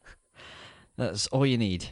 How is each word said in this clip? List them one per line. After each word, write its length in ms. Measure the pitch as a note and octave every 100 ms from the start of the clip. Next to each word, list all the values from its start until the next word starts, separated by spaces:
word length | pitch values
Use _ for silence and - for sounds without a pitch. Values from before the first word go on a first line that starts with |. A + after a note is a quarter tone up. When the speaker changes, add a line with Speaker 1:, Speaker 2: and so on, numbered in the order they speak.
| - - _
Speaker 1:
<laughs> 680 | - - - - - - -
Speaker 2:
That's 300 | G#2+ G2+ -
all 180 | C3+ C#3
you 100 | A#2+
need. 320 | G#2+ F2+ -